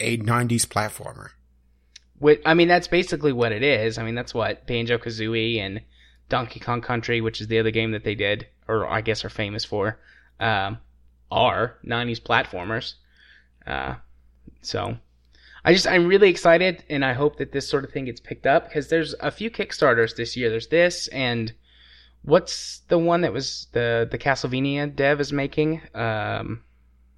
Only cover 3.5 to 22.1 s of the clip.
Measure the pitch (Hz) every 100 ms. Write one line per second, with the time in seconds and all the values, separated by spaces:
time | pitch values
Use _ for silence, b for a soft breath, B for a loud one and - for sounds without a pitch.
3.5 | 107 139 120 113 110 113 120 120 120 104
4.5 | 107 - 120 117 117 120 113 110 113 113
5.5 | 113 98 101 b b b b - 123 120
6.5 | - - 120 117 120 113 117 110 110 110
7.5 | 113 110 110 113 107 110 101 101 104 -
8.5 | _ - 110 92 107 110 107 98 - 101
9.5 | 104 - 104 101 - b b b - 113
10.5 | 104 98 113 - _ _ _ _ - 120
11.5 | 92 120 - - 117 120 117 - 120 135
12.5 | 92 90 113 - - b b b b b
13.5 | _ - 67 65 - - - _ _ -
14.5 | - - 101 98 117 - _ _ B B
15.5 | B - 185 - 180 175 190 202 175 170
16.5 | 170 185 180 - 147 131 127 147 - -
17.5 | 139 - 143 135 143 127 117 - - 135
18.5 | 156 - 151 139 165 151 - 147 - 220
19.5 | - - - 147 117 113 - 117 123 117
20.5 | 113 - 160 175 175 - 135 127 117 113
21.5 | - b b b b b